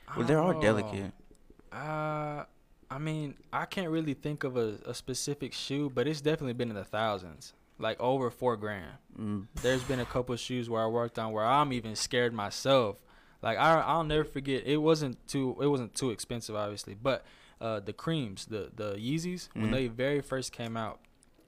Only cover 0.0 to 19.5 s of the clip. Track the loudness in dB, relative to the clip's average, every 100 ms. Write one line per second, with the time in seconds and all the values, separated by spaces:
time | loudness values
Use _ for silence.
0 | -8 -2 4 4 4 4 4 4 2 -4
1 | -6 -10 -20 -20 -20 -20 -14 -6 -2 -2
2 | 0 -2 -4 -6 -10 _ _ -20 -10 -4
3 | -2 -2 -4 -8 -4 -4 -2 -2 0 0
4 | 0 -2 -4 -2 -2 2 0 -2 -8 -8
5 | -6 -4 -2 -4 -6 -6 -2 0 0 2
6 | 0 2 2 2 0 -2 -2 -4 -4 0
7 | 2 0 -4 -14 -18 -20 _ -4 -4 0
8 | 2 2 0 0 0 0 -2 -6 -8 -16
9 | -16 -6 -2 -2 -4 -2 2 2 0 -2
10 | 0 -2 -2 -4 -4 -4 -2 0 2 2
11 | 0 -2 -2 2 4 6 4 0 -4 -4
12 | 0 2 2 0 -4 0 4 6 6 -2
13 | -14 -20 -20 -6 0 4 6 6 4 2
14 | 2 2 0 -2 -2 0 2 4 4 4
15 | 2 -6 -4 -2 0 2 2 2 -2 -2
16 | -2 -2 -6 -6 -4 -4 -4 -4 -10 -2
17 | 0 0 -4 -20 -20 -6 -4 -4 -4 -6
18 | -2 0 -2 -6 -8 -6 -6 -6 -6 -4
19 | -2 -2 -2 -6 -8